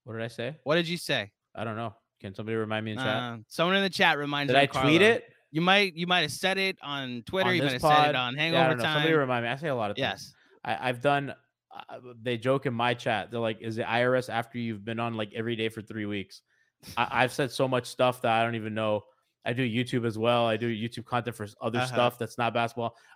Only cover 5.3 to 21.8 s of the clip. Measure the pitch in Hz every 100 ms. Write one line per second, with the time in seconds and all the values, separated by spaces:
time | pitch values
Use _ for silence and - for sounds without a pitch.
5.3 | _ _ 151 175 202 196 160 175 180 151
6.3 | - 185 190 190 - 143 143 127 123 -
7.3 | 185 190 180 143 123 156 151 151 139 123
8.3 | 135 160 139 131 123 156 151 160 160 131
9.3 | 123 117 135 160 123 104 104 127 98 -
10.3 | - _ _ - 107 127 123 143 143 139
11.3 | - _ _ _ - - 120 123 117 117
12.3 | 120 127 135 135 117 123 123 135 107 87
13.3 | 117 113 110 113 110 98 117 123 127 123
14.3 | 113 120 120 117 107 104 113 117 110 107
15.3 | 117 113 113 110 110 95 110 104 101 92
16.3 | - _ _ _ _ - - 120 123 127
17.3 | - 135 - 131 127 123 - 123 120 120
18.3 | 113 117 117 110 107 110 104 - _ _
19.3 | _ - 123 127 110 123 127 117 107 113
20.3 | 120 117 110 117 110 117 117 - 123 113
21.3 | - 104 - 120 120